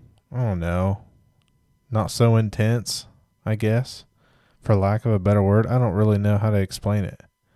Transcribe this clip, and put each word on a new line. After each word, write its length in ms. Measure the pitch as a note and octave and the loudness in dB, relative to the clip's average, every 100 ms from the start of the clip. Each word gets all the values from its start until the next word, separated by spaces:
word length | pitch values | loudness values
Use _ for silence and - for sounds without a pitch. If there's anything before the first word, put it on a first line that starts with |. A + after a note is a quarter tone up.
| - _ _ | -20 _ _
I 80 | B2 | -4
don't 180 | A#2+ F2+ | -4 -2
know, 420 | E2 F2 F#2+ G2 - _ _ _ _ _ _ _ _ | -2 0 0 -2 -8 _ _ _ _ _ _ _ _
not 200 | A2 G#2 | -4 -4
so 260 | - A#2 A2+ | 0 2 2
intense, 680 | A2 - G#2+ A#2+ - - - _ _ _ | 0 -2 0 -2 -4 -10 -14 _ _ _
I 120 | - G#2+ | -8 -4
guess, 480 | A2 A2+ C3 - - _ _ _ _ _ | -2 -2 -4 -12 -20 _ _ _ _ _
for 120 | - G2+ | 0 2
lack 280 | G2 G#2+ | 2 0
of 80 | A#2 | 0
a 60 | G#2 | 0
better 240 | F#2 G#2 | 2 2
word. 240 | G2 G#2 - | 4 2 2
I 100 | B2+ | 0
don't 140 | A#2+ | 0
really 260 | F#2 G#2+ G#2 | 2 2 2
know 200 | G#2 G#2 | 2 0
how 120 | A2 | 0
to 60 | G#2 | 0
explain 460 | F#2+ - G2+ G#2 | -2 -4 -4 -2
it. 160 | F#2+ - _ _ _ | -4 -10 _ _ _